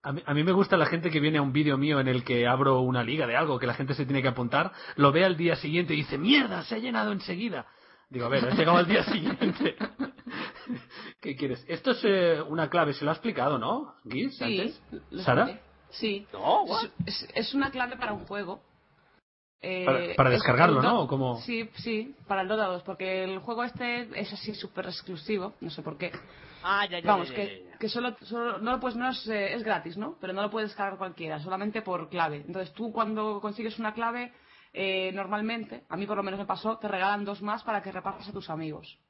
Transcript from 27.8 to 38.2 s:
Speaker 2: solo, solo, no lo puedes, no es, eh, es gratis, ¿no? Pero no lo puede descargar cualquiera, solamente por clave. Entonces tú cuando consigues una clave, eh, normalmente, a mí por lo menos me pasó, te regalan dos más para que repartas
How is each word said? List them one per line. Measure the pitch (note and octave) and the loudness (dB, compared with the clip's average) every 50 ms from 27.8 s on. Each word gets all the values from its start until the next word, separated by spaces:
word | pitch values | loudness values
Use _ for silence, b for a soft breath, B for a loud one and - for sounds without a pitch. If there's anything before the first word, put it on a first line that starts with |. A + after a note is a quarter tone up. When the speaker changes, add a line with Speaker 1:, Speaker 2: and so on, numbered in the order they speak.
| - G#3+ | -6 -4
Speaker 2:
solo, | - A#3+ A#3+ B3 A#3 - | -4 -2 -4 -4 -6 -8
solo, | - F#3+ G#3+ A#3+ A#3 A#3+ G#3 F#3 | -12 -8 -6 -4 -4 -4 -4 -4
no | G#3 A#3 | -2 -2
lo | B3+ B3+ | -2 -2
puedes, | B3+ B3+ A3 | -2 -4 -4
no | A#3 A#3+ C4 | -2 -2 -2
es, | B3+ - - A3 | -4 -4 -6 -4
eh, | A3 G#3 G3 G3 | -2 0 0 0
es | G3+ A#3+ | -2 -2
gratis, | A3+ A3 G3+ E3+ D#3 E3 E3+ G3 | 0 0 -2 -2 -2 -6 -8 -6
¿no? | G#3+ C#4 F4 _ | -6 -8 -8 _
Pero | - F#3 | -8 -6
no | F#3 G3 | -2 -2
lo | G#3 G#3 | -2 -2
puede | G#3+ A3 G#3+ | -2 -2 -4
descargar | G#3 G#3 - G3+ G3 F#3+ | -4 -4 -4 -4 -4 -4
cualquiera, | F#3+ G3 F#3 E3 - E3 D#3 D#3 D3+ | -6 -8 -10 -8 -8 -8 -6 -6 -6
solamente | D3+ F#3 F#3 F#3+ G3+ G#3+ G#3 A3+ | -6 -6 -4 -4 -4 -4 -4 -4
por | G#3+ F#3+ F3+ F3 D#3+ D#3 | -4 -4 -4 -4 -4 -6
clave. | - F3 E3 D#3+ D3+ D3 C#3+ | -2 0 0 0 -2 -6 -8
Entonces | - - F#3+ F#3 F3+ | -8 -6 -6 -8 -8
tú | - - A3+ A3+ | -8 -8 -8 -6
cuando | G#3+ A3+ A3+ G#3 A3 G#3+ G#3+ G#3+ G#3 G3+ | -2 -2 -2 0 0 -2 -2 -2 -4 -4
consigues | G3 G#3+ G#3 A3 A3+ A3 G#3+ - | -6 -6 -6 -6 -8 -8 -6 -4
una | A3+ G#3+ | -6 -6
clave, | G#3+ A3+ A#3 A3+ A#3 B3 B3 A#3+ b b b b b b b b | -4 -2 -4 -4 -4 -4 -8 -10 b b b b b b b b
eh, | _ - F#3+ F#3+ F#3+ F#3+ F#3 F#3+ | _ -4 -2 0 0 0 -2 -2
normalmente, | F#3 G3 G3 F#3 G#3 G#3 G#3+ A3 A#3 A#3 G#3+ - - - _ _ | -4 -6 -4 -4 -4 -2 -2 -2 -4 -4 -8 -10 -12 -16 _ _
a | E3+ | -6
mí | F3+ G3+ | -6 -4
por | G3 G#3 | -4 -2
lo | G3+ | -2
menos | G3 G3 F#3+ G3 | -2 -4 -4 -6
me | G3+ | -4
pasó, | G3+ F#3+ F3+ - G#3+ A3+ A3+ | -4 -6 -2 -2 -4 -4 -2
te | - G#3 | -4 -4
regalan | G3+ F#3 F#3 G3 G#3 G#3 G3+ | -2 0 2 0 0 0 -2
dos | G3 G3+ E3 | -6 -6 -6
más | G3 G#3 G#3 A3 - | -4 -4 -4 -4 -4
para | - A3 G3+ | -4 -4 -4
que | F#3+ G3 | -4 -6
repartas | F3+ F#3 F3+ G3 F#3+ - | -10 -6 -8 -8 -8 -8